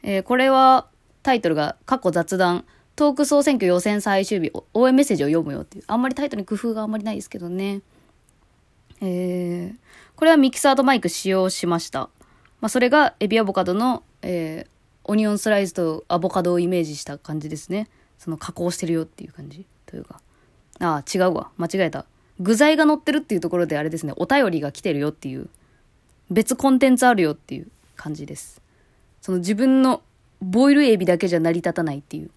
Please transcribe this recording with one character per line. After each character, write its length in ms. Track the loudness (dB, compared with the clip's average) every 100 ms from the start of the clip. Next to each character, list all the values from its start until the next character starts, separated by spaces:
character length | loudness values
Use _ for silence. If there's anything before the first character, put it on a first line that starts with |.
え 180 | -2 -4
ー、 20 |
こ 160 | 0 0
れ 100 | 4
は 380 | 6 6 6 2 _ _ _
タ 120 | -2
イ 80 | 0
ト 80 | 0
ル 40 |
が、 220 | 0 -2 -6
過 140 | -4 -2
去 140 | 0
雑 260 | -2 -2 0
談、 260 | 0 0 -6 _ _ 0
ト 160 | 0
ー 20 |
ク 120 | 2 2
総 160 | 4
選 140 | 4 2
挙 100 | 2
予 120 | 2
選 220 | 0 -2
最 240 | 0 0
終 160 | 0 -2
日、 100 | -4
お-、 100 | -6 -6
応 160 | 2 4
援 60 |
メ 80 | 4
ッ 20 |
セ 100 | 4
ー 20 | 2
ジ 60 |
を 20 | 2
読 180 | 0
む 80 | -2
よ 80 | -8
っ 20 | -12
て 100 | -18
い 40 |
う。 20 | -6
あ 100 | -2
ん 40 |
ま 80 | -2
り 60 |
タ 100 | -4
イ 60 | -6
ト 60 | -6
ル 40 |
に 60 | -6
工 80 |
夫 180 | -6 -4
が 80 | -6
あ 40 | -6
ん 40 |
ま 60 | -6
り 80 |
な 80 | -6
い 40 | -8
で 40 |
す 80 | -10
け 100 | -14
ど 120 | -10
ね。 320 | -6 -6 -6 _ _ _ _ _ _ _ _ _ _ _ _
え 720 | -6 -4 -4 -4 -4 -6 -8
ー、 40 | -14 _ -20 -20 0
こ 80 |
れ 60 | 4
は 80 | 6
ミ 120 | 4
キ 80 | 2
サ 140 | 0
ー 40 | 2
と 60 |
マ 120 | 2
イ 60 | 2
ク 80 | -2
使 180 | -6 -2
用 220 | 0 -2
し 160 | -2 -2
ま 120 | -4
し 120 | -4
た。 180 | -10 -12 _ _ _ _ _
ま 60 | -4
あ、 20 |
そ 120 | 0
れ 100 | 4
が 240 | 4 4 0
エ 80 | -2
ビ 100 | 0
ア 60 |
ボ 80 | 0
カ 100 | 0
ド 100 | 0
の、 300 | 0 0 -2 _ _
え 460 | -8 -6 -6 -10 -16
ー、 40 | _ _ _
オ 100 | -4
ニ 140 | 0 0
オ 40 |
ン 60 | 0
ス 100 | 0
ラ 120 | 0
イ 80 | 0
ス 40 |
と 320 | -2 -4 -4 -4
ア 100 | -2
ボ 100 | -2
カ 140 | -2
ド 100 | 0
を 60 | 0
イ 80 | 0
メ 140 | 0
ー 40 |
ジ 120 | -2 -6
し 80 |
た 120 | -12 -14
感 220 | -10 -10
じ 100 | -8
で 80 | -12
す 140 | -8
ね。 180 | -8 -8 _ _ _
そ 140 | -12
の 40 | -10
加 140 | -10
工 220 | -6 -6
し 60 | -4
て 60 |
る 80 | -4
よ 120 | -4
っ 20 | -4
て 160 | -12
い 60 | -20
う 40 |
感 160 | -18 -20
じ 160 | -20 -20 _ -20
と 80 |
い 60 | -18
う 40 |
か。 160 | -18 -20 _ _ _ _ _ _
あ 240 | -4 -4 -4
ー、 120 | 0
違 120 | 2
う 40 |
わ。 180 | 0 -6 -8
間 100 | -6
違 40 | -2 -2
え 40 |
た。 140 | -4 -14 _ _ _
具 160 | 0 4
材 200 | 4 6
が 80 |
乗 120 | 4 2
っ 40 |
て 120 | 0
る 60 | -4
っ 20 |
て 160 | -2 -4
い 20 |
う 20 |
と 80 | -2
こ 100 | -2
ろ 80 | -2
で 120 | -2
あ 40 |
れ 60 | -4
で 80 | -6
す 60 |
ね。 80 | -8 -6
お 100 | 0
便 180 | 2 2
り 100 | 0
が 120 | -6
来 80 | -6
て 120 | -4
る 60 | -2
よ 120 | -2
っ 20 |
て 160 | -6 -12
い 120 | -12
う。 80 | -14 _ _ _ _ _ _ _ _
別 240 | 0 0 0
コ 120 | 2
ン 120 | 4
テ 80 | 4
ン 80 | 6
ツ 100 | 4
あ 80 |
る 80 | 4
よ 120 | 2
っ 20 | -2
て 180 | -10
い 60 | -16
う 80 | -16 _ _
感 200 | _ -12
じ 120 | -10 -12
で 80 |
す。 260 | -14 -18 -20 _ _ _ _ _ _
そ 100 | -6
の 80 | -4
自 160 | -2
分 280 | 0 4 4
の 200 | 4 2 _ _ _ _
ボ 280 | -2 4 6
イ 60 |
ル 80 | 6
エ 140 | 6 4
ビ 100 | 2
だ 100 | 0
け 120 | 2
じ 80 | 2
ゃ 20 |
成 140 | 2
り 40 | 0
立 160 | -2
た 80 | -2
な 80 | -4
い 60 | -6
っ 40 |
て 140 | -10 -14
い 80 |
う。 60 | -14